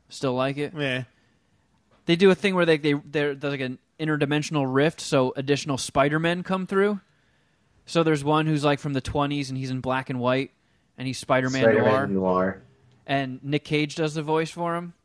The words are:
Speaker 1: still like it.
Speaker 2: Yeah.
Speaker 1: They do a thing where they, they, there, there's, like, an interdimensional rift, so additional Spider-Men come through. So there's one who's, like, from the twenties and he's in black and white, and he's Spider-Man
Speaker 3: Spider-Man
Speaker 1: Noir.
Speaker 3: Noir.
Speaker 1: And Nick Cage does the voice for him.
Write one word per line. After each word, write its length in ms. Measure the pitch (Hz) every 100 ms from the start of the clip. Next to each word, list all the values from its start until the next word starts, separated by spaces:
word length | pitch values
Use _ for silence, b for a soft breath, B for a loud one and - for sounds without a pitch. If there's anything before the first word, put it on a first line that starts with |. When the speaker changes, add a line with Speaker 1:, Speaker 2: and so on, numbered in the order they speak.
| _
Speaker 1:
still 260 | - 139
like 220 | 127 131 139
it. 160 | 147 151
Speaker 2:
Yeah. 280 | 139 127 123 _ _ _ _ _ _ _ _ _ -
Speaker 1:
They 100 | 170
do 140 | 196
a 40 |
thing 200 | 180 202
where 120 | 185 170
they, 100 | 160
they, 160 | 151
there, 420 | 143 143 151 147
there's, 180 | 139 143
like, 80 | 139
an 180 | 127 127 _ -
interdimensional 680 | 156 147 143 147 143 151 131
rift, 280 | 131 151 -
so 320 | - 143 127 139
additional 420 | 135 139 - 131
Spider-Men 640 | - 139 143 156 165 175
come 240 | 175 190 185
through. 340 | 196 202 202 - _ _ _ _ _ _ _ -
So 160 | 170
there's 200 | 160 151
one 240 | 143 151 156
who's, 160 | 151
like, 140 | 147 139
from 140 | 151
the 80 | 135
twenties 480 | - 147 143 143 131
and 100 | 131
he's 120 | 131
in 100 | 131
black 300 | 127 131 131
and 100 | 131
white, 300 | 123 131 135 _ _ _ _ -
and 80 | 131
he's 120 | 120
Spider-Man 440 | - 131 131 131
Speaker 3:
Spider-Man 220 | 113 110 120
Speaker 1:
Noir. 160 | - 101
Speaker 3:
Noir. 560 | 95 92 92 92 - - _ _ _ -
Speaker 1:
And 360 | 139 135 127
Nick 200 | 139 147
Cage 320 | - 151 151 156
does 180 | 156
the 80 | 156
voice 280 | 151 160 165
for 260 | 170 170 170
him. 180 | 175 -